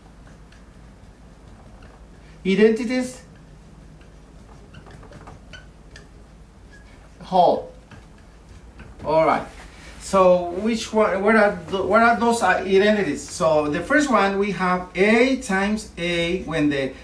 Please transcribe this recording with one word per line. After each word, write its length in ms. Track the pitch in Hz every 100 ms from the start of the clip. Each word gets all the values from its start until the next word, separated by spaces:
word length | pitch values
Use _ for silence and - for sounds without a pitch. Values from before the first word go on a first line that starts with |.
| - - - - - - - - - - - - - - - - - - - - - - - -
identities 800 | 185 196 220 220 233 254 - - - - - - - - - - - - - - - - - - - - - - - - - - - - - - - - - - - - - - - - - -
hold. 500 | 175 185 - - - - - - - - - - - - - - - -
All 200 | 113 -
right. 220 | 127 - - - - - - -
So 500 | - 196 185 180 175
which 420 | 180 220 220 -
one? 300 | 214 202 190
What 140 | 202 220
are 200 | 202 180 -
th-, 140 | 190
what 180 | 185 214
are 160 | 233 202
those, 240 | 233 220
uh, 220 | 185 175 185
identities? 560 | 190 208 208 160 131
So 460 | - - 160 151 147
the 100 | 160
first 300 | 175 285 285
one, 300 | 214 196 196
we 100 | 208
have 380 | 180 185 180 - 180
A 400 | 208 233 269 262
times 560 | - 190 202 214 - -
A 460 | 175 170 170 185
when 260 | - 156 147
the, 240 | 139 135 -